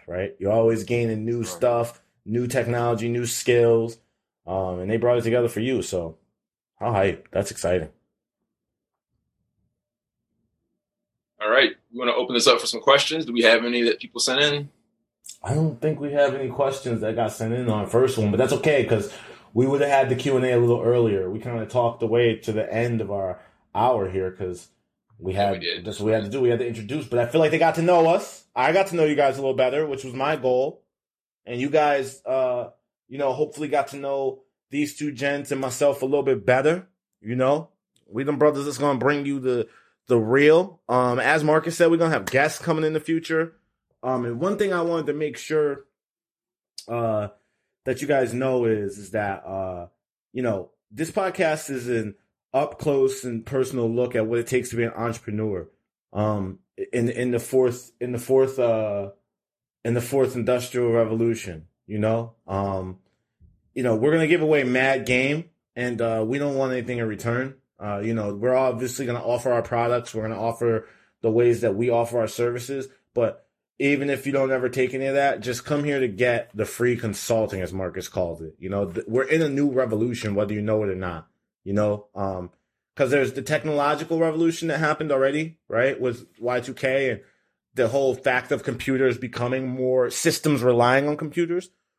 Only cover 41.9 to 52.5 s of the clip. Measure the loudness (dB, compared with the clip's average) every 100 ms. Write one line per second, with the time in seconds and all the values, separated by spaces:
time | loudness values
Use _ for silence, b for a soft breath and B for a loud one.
41.9 | 4 2 0 0 2 2 0 -2 0 0
42.9 | -2 -2 -4 -2 -2 -2 -8 _ _ _
43.9 | _ -4 -2 -2 -4 -2 -2 -2 -2 -2
44.9 | -2 -4 -4 -6 -8 -4 0 0 -2 -14
45.9 | _ _ _ _ _ _ _ _ -18 -8
46.9 | -4 -2 -2 -4 -10 _ _ _ _ -6
47.9 | -4 0 0 0 -2 0 0 2 0 -2
48.9 | -8 -8 -4 -4 -6 -8 -8 -6 -8 -14
49.9 | _ _ _ _ -4 -2 -2 -6 _ _
50.9 | -8 -6 -2 -2 0 0 0 -4 -6 -2
51.9 | -2 -4 -10 _ _ _